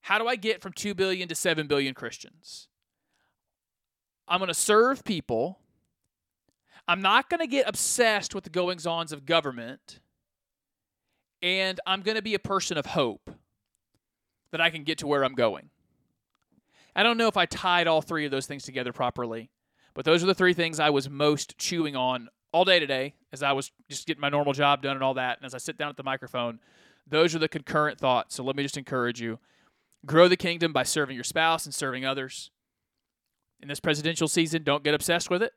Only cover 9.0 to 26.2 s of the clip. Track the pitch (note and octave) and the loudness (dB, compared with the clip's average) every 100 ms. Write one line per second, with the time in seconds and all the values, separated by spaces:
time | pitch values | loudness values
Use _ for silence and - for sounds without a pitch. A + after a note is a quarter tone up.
9 | E3 D3 C3+ E3 D3 A#2+ A#2 B2+ - - | -6 -10 2 2 2 -8 -12 -14 -20 -20
10 | _ _ _ _ _ _ _ _ _ _ | _ _ _ _ _ _ _ _ _ _
11 | _ _ _ _ F3+ F#3+ F#3+ F#3 - F#3+ | _ _ _ _ -2 0 -2 -4 -4 -2
12 | F#3+ A3 G#3 G3+ - G3 - D#3+ - - | -2 -4 -2 -4 -2 -2 0 -4 -2 -2
13 | B2+ G2+ - - _ _ _ _ _ _ | -2 -4 -14 -20 _ _ _ _ _ _
14 | _ _ _ _ _ E3 E3 D#3+ C#3+ D#3 | _ _ _ _ _ -2 0 0 -6 -4
15 | D3 C#3+ C3+ B2+ A#2 E2 - _ _ _ | 0 2 2 2 0 0 -12 _ _ _
16 | _ _ _ _ _ _ _ _ _ - | _ _ _ _ _ _ _ _ _ 0
17 | A3 A#3 A3+ G3+ F3 - F#3+ F3 E3+ D#3+ | 2 4 2 4 0 0 2 2 4 2
18 | D3+ E3 D3 C3+ C#3 C#3+ - C3 B2 - | 0 -4 -2 -4 -4 -12 -8 -6 -6 -2
19 | B2 B2+ A#2+ A2+ A2+ _ _ _ _ - | -4 -2 -8 -8 -12 _ _ _ _ -6
20 | C#3 E3+ F3+ F#3 F#3 E3+ E3 D#3 D3+ C#3+ | 2 4 4 4 4 4 0 2 2 2
21 | C3+ C#3 D3+ D3 - - - F3 D3+ C#3 | 0 0 2 2 -4 -6 -4 -2 -2 -2
22 | B2+ B2+ A2+ _ _ E3 F#3 F3+ C#3+ C3+ | -2 -2 -6 _ _ 2 6 4 4 -2
23 | C#3 _ _ C3+ C#3+ C#3 C#3 _ _ C#3 | -4 _ _ -4 0 0 -2 _ _ -14
24 | - D3 C#3+ D3 C#3+ C3+ C#3+ C#3+ C#3 C3+ | -6 -4 0 0 0 2 2 2 0 -2
25 | C3+ C3 B2+ A#2+ C3 B2 - - D3 C#3 | -2 0 -4 -4 -10 -12 -12 -8 -8 -6
26 | C3+ C3 | -6 -6